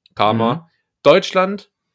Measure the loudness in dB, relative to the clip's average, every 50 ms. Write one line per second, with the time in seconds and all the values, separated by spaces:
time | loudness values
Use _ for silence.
0 | _ _ _ 0 0 0 0 0 -2 -2 -4 -6 -10 _ _ _ _ _ _ _
1 | 2 4 4 4 0 -2 -2 -2 -2 -2 -4 -10 -14 _ _ _ _ _